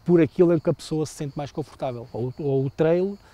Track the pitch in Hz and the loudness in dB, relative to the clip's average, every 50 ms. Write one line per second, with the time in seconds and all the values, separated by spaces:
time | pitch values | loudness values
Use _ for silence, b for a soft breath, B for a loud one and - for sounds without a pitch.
0 | _ - 175 170 160 139 - - 180 170 175 160 - 175 156 - - - 160 156 | _ 4 4 6 6 4 4 2 2 4 2 2 0 -2 -4 -4 -6 -8 -6 -6
1 | 156 - - - 160 139 - - 143 131 - - 147 - - - - 135 123 120 | -6 -6 -8 -10 -10 -10 -10 -10 -10 -10 -10 -10 -12 -12 -10 -10 -8 -8 -8 -8
2 | 117 120 - 110 120 127 127 - 160 139 135 135 135 139 - - 160 160 170 175 | -12 -12 -8 -6 -6 -6 -6 -6 -2 0 0 0 0 -2 0 0 2 2 2 2
3 | 185 196 202 202 b b | 0 -2 -4 -8 b b